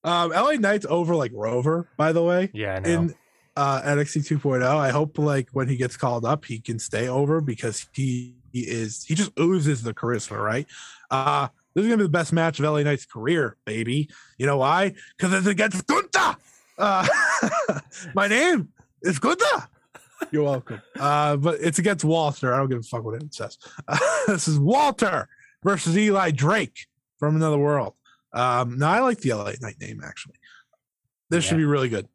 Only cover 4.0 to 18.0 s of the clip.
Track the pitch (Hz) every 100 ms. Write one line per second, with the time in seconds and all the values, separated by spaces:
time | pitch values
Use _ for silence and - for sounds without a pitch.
4 | 147 156 143 147 143 127 127 151 139 139
5 | 156 156 151 139 123 135 127 127 127 -
6 | 127 120 117 151 - 113 - 113 - 110
7 | 123 127 143 160 143 110 117 104 - -
8 | 135 123 123 - _ 123 117 117 110 -
9 | - 160 202 - 165 185 147 135 117 104
10 | 117 117 - 107 104 120 147 - - -
11 | - 135 135 143 135 _ _ 180 220 226
12 | 190 170 156 165 165 151 151 151 147 139
13 | - 113 117 170 123 - - 110 113 139
14 | 147 - - - 135 143 135 170 196 196
15 | - - 185 190 190 190 214 185 - 330
16 | 370 381 - - _ _ _ - 202 190
17 | - - - - 220 659 539 147 - -